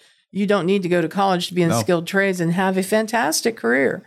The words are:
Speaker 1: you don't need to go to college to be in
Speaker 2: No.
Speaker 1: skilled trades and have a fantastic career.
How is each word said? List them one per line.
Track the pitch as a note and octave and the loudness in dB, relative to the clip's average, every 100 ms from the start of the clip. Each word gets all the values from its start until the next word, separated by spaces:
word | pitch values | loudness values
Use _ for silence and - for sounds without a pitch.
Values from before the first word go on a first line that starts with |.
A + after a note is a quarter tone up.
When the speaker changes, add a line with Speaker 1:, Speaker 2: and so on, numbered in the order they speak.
| _ _ _ | _ _ _
Speaker 1:
you | F#3 G3+ | -2 0
don't | G3+ E3 | 2 2
need | G3+ | 0
to | F#3 | 2
go | F3 | 0
to | D#3+ | 0
college | F#3 G3 F3 F3 | 0 0 0 -2
to | |
be | F3+ | 0
in | E3+ | 2
Speaker 2:
No. | A#2+ | 2
Speaker 1:
skilled | A2 F3 E3+ | 0 0 0
trades | G3 G3 F3+ | 0 0 0
and | E3+ | 0
have | E3+ F#3+ F#3+ | 0 0 0
a | |
fantastic | F#3 A3 A3 A3+ C4+ D#4 A#3 A3+ | 0 0 0 0 0 -2 -2 -2
career. | A#3 B3+ B3+ - | 0 2 0 -2